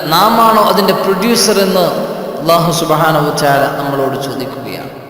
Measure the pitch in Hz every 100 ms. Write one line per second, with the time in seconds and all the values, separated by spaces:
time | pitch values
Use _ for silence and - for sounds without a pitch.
0 | 151 165 208 233 226 214 - 190 196 185
1 | - 185 220 233 214 196 190 185 170 139
2 | - - - - 151 170 165 156 156 156
3 | 160 156 147 - 147 139 131 - 139 139
4 | 135 127 139 127 127 135 113 87 82 -
5 | -